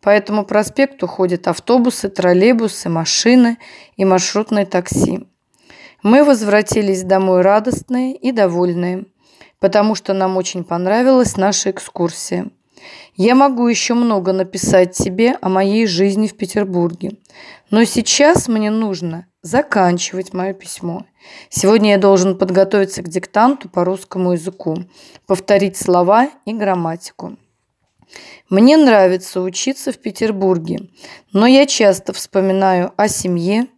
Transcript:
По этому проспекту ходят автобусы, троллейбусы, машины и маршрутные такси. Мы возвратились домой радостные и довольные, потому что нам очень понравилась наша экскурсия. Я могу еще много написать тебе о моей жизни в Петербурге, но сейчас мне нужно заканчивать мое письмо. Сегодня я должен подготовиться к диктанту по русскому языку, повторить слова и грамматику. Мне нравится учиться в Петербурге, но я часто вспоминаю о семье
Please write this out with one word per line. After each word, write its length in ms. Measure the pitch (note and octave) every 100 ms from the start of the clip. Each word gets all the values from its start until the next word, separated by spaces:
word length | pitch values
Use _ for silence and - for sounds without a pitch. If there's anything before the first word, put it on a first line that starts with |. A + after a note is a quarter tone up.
По 100 | -
этому 340 | G#3 G3+ G#3+
проспекту 640 | G#3 G#3 G#3+ - C4+ - F3+
ходят 420 | - F#3 F3 F3+
автобусы, 600 | E3 - B3 A#3+ - G3+
троллейбусы, 800 | - F3+ F3+ G#3+ A#3 A3+ - F3
машины 680 | E3 E3 - A3+ B3+ A#3 A#3 - - - -
и 80 |
маршрутные 640 | F#3+ F#3 F3+ G#3 G#3+ G#3 G3
такси. 600 | F#3 F3+ - - - - _ _ _ _ - - _
Мы 220 | G3+ B3+
возвратились 760 | D4 B3 G#3 G#3 G#3 A3 G3+ F#3+
домой 380 | F#3 F#3+ F#3+ F#3
радостные 760 | F#3 G#3 A3 A#3+ - B3+ B3+
и 180 | C4+ B3+
довольные, 760 | A#3 G3 E3+ F3+ E3+ F3+ F#3 G3+ _ _ _ - _
потому 360 | G3 G#3 G#3
что 180 | G#3+ -
нам 240 | F#3+ F#3 F#3
очень 260 | F#3 F#3
понравилась 760 | F3 E3+ F3+ A3 B3 C4 A3+ -
наша 340 | F#3+ G3 -
экскурсия. 800 | F#3+ - - E3+ E3 - F3 - _ _ _ - - - -
Я 180 | G3
могу 320 | B3+ C#4 B3 A#3+
еще 280 | A3+ -
много 380 | A#3+ A#3 G#3 F3+
написать 600 | F#3+ F#3 F#3+ - F#3+ F3+
тебе 460 | F#3 - F#3 A#3 C4+
о 80 | F#3
моей 380 | F#3+ G3 G#3 A3+
жизни 420 | E3+ G3 G3 G#3+
в 80 | -
Петербурге, 800 | F#3+ G#3 G3+ F3+ E3+ E3+ - - _ - - - _
но 120 | G#3
сейчас 640 | A#3 - A3+ - D4 F4 -
мне 240 | A3 G#3+
нужно 560 | A3 A3 F#3 E3+ E3 F3+ _
заканчивать 920 | F3 A#3 D4 G#3+ F3+ F3 - F#3 F#3
мое 200 | F#3 F#3+
письмо. 520 | F#3+ - - F3 E3+ - _ - - -
Сегодня 440 | - F#3+ G#3+ G#3+
я 60 | G3+
должен 380 | G3 G3 F#3+ F#3
подготовиться 640 | F#3+ F#3 F#3+ G#3 G3 -
к 60 | F3
диктанту 600 | F3 - G#3 A#3+ C#4 F3+
по 160 | -
русскому 480 | F3 F#3+ - F#3 F3+
языку, 520 | F3 E3+ F#3 - D#3+ F3+ _ - - _
повторить 500 | F#3+ - G3+ G3 F#3
слова 540 | - F3+ F3+ G#3+ C4+ -
и 80 | -
грамматику. 840 | A3+ G3+ F3+ E3 E3 - - - - _ _ _ _ _ _ _ - - - _
Мне 260 | F#3+ A#3 D#4
нравится 640 | C#4+ G#3+ F#3 F3+ F#3 F#3
учиться 500 | F#3 F3+ - C4+ -
в 80 | -
Петербурге, 920 | A3+ - A3 G3 F#3+ F3+ D#3+ E3+ G3 _ - - _
но 140 | G3 A#3
я 200 | C4 C#4+
часто 460 | - G#3+ F#3 -
вспоминаю 800 | - - G3 F#3+ F#3+ G3 F#3 F3+ -
о 120 | G#3+
семье 580 | - F#3 F3 E3+ G#3 B3+